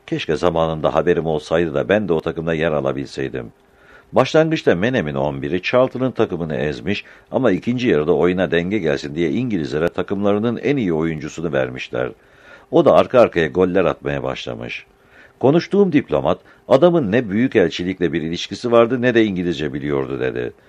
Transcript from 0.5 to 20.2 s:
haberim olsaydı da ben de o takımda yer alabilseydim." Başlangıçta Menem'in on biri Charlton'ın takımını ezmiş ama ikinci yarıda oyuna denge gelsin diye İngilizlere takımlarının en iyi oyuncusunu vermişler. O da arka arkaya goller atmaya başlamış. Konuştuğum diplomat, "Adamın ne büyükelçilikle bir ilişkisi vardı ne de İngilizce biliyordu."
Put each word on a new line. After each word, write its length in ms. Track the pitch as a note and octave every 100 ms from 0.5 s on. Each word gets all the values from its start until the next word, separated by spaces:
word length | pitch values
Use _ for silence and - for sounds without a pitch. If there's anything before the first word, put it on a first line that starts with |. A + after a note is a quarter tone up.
| E2 E2 D#2+ D2+
haberim 320 | C2+ D#2 E2+ D#2+
olsaydı 480 | D#2 - D#2+ E2+
da 140 | C#2+ -
ben 200 | G2+ G2+
de 40 |
o 80 | D#2+
takımda 340 | E2 D#2+ D#2+
yer 180 | D#2+ E2
alabilseydim." 800 | D2+ C2+ C2+ C2+ - C2+ B1+ A#1 _ _ _ _ - _
Başlangıçta 600 | - C3 E3 D#3+ D#3 -
Menem'in 400 | F2+ G#2+ B2+ D2+
on 280 | C#2 C#2+ C#2
biri 200 | C#2 F2+
Charlton'ın 480 | - B2+ C3 A#2+ B2+
takımını 460 | - A2 E2+ E2 C2+
ezmiş 480 | D2 C2 C2 G#2 - - _
ama 200 | A#2+ C3
ikinci 380 | F#2 - B2 A#2+
yarıda 240 | D#2 D#2
oyuna 380 | D#2 F2 F#2 F2
denge 280 | E2+ F2 G#2+
gelsin 360 | D#2+ C#2 C#2+
diye 160 | D2 E2+
İngilizlere 580 | G2 B2+ G2+ C#2+ C#2 E2+
takımlarının 680 | - F2+ G2 G2+ G#2 A#2 A#2
en 200 | - C#3+
iyi 160 | G2+
oyuncusunu 600 | D#2+ E2 D#2+ D#2 - E2+
vermişler. 580 | C2+ B1+ B1+ - A#1+ B1 - _ _ - - _
O 140 | E3
da 100 | C#3
arka 260 | E2+ F#2 B2+
arkaya 260 | G#2 F2 D#2+
goller 380 | C2 F#2 F#2
atmaya 380 | E2 C#2+ C#2 C#2+
başlamış. 640 | B1+ B1+ - A#1 A#1 - - _ _ - - _
Konuştuğum 540 | B2 E3 - G3 G3
diplomat, 460 | C#3+ - D2 C#2 F#2 _ _ -
"Adamın 440 | B2 F3 E3+ A2+
ne 180 | A2+ A#2
büyükelçilikle 840 | G2+ C3 A#2 E2 - F2+ - F2
bir 100 | D#2
ilişkisi 500 | D#2+ E2+ - G2+ A#2+
vardı 300 | A#2 A#2 B2+
ne 120 | B2
de 100 | A#2
İngilizce 480 | A2 F2+ F2 C#2+ D2+
biliyordu." 480 | B1 C#2+ C#2+ C2 C2